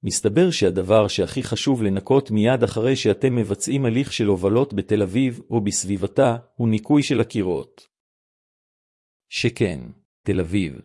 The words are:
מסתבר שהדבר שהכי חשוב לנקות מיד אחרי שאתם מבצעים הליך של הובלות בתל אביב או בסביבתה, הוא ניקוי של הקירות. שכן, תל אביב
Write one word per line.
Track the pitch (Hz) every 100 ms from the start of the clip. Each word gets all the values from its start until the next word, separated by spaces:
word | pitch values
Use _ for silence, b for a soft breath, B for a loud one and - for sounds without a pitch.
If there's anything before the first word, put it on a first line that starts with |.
מסתבר | - - 110 104 180
שהדבר | 165 98 90 92 110 101
שהכי | - 87 -
חשוב | 110 113 - 131
לנקות | 107 95 - 135 135
מיד | 107 107 127
אחרי | 113 110 117 131
שאתם | 110 98 131 123
מבצעים | 98 101 - 135
הליך | 131 113 135
של | - 107
הובלות | 95 95 113 139
בתל | 101 95 107
אביב | 98 101 131 117 -
או | 117
בסביבתה, | 101 - 92 98 98 - 135 117 -
הוא | _ 117
ניקוי | 107 107 147
של | 139 123
הקירות. | 113 113 92 80 - - _ _ _ _ _ _ _ _ _ _ _ _ _ _ _
שכן, | - 120 - 104 76 60 - _ _
תל | - 92
אביב | 82 101 87 64